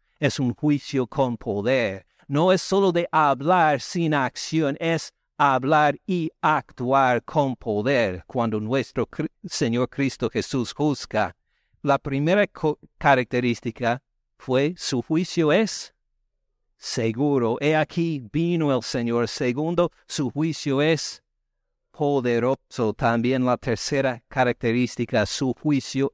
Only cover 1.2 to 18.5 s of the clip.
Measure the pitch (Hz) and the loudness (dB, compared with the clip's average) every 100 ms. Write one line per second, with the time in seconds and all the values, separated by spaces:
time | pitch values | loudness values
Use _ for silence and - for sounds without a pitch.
1.2 | 131 117 123 101 107 135 107 95 - _ | -2 -2 -4 -2 0 0 0 -6 -14 _
2.2 | - 139 180 185 - 196 196 170 175 160 | -4 0 2 2 2 2 2 2 0 2
3.2 | 147 135 147 180 156 139 - 180 165 147 | 2 2 2 4 4 0 -2 -2 0 0
4.2 | 143 - - 160 147 143 165 165 - - | -2 -4 -4 0 0 -2 -2 -2 -4 -18
5.2 | _ - 143 127 135 151 147 - - 180 | _ 0 2 2 2 4 4 0 -2 -2
6.2 | 160 - 160 151 - - 123 135 131 120 | -4 -2 0 0 -2 -6 0 2 4 2
7.2 | - 156 135 123 - 104 110 135 107 90 | 0 0 0 -2 -4 -2 2 2 0 -2
8.2 | - 127 117 107 107 135 120 - 113 - | -6 -2 0 -2 -2 -2 -2 -4 -4 -4
9.2 | 151 _ 185 - 123 120 127 - 135 - | -8 _ -10 -2 0 0 0 -2 -2 -2
10.2 | 117 113 - 135 113 - 147 135 - 107 | -4 -2 -2 -4 -4 -2 -2 -2 -4 -2
11.2 | 92 - _ _ _ _ 143 135 143 135 | -2 -6 _ _ _ _ 0 0 -2 -2
12.2 | 151 202 202 - 156 - - - 151 131 | 2 2 0 -2 -4 -4 -10 0 4 4
13.2 | 123 123 123 113 120 - 117 123 _ _ | 2 0 0 0 -6 -4 -2 -2 _ _
14.2 | _ _ - 127 147 180 - 127 - 160 | _ _ -2 0 0 -2 -4 -4 0 0
15.2 | 180 - 156 175 220 - - _ _ _ | 0 0 4 4 2 -4 -14 _ _ _
16.2 | _ _ _ _ _ _ - - 113 113 | _ _ _ _ _ _ -8 -2 -2 0
17.2 | 147 139 113 - 147 156 151 - 165 147 | 2 2 0 0 0 0 0 -2 -2 -4
18.2 | 110 151 170 | -4 -2 0